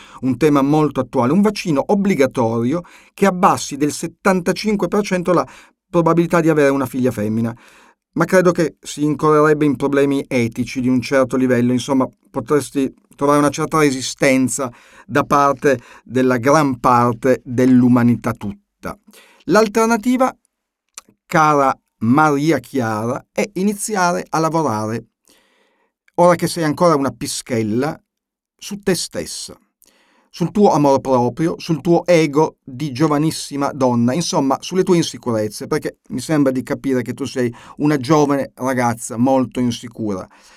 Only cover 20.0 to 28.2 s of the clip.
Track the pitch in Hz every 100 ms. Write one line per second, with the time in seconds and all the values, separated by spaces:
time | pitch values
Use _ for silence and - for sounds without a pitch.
20 | 247 254 262 - _ _ _ _ _ -
21 | - _ - 165 151 147 135 - _ -
22 | 113 139 156 143 156 147 - 135 113 107
23 | 117 131 - - - - 202 208 - 208
24 | 175 180 - 151 160 160 147 107 107 117
25 | - _ _ _ _ _ _ _ _ _
26 | _ - 175 170 170 - 156 143 175 151
27 | 135 104 139 - - 120 110 110 143 165
28 | _ _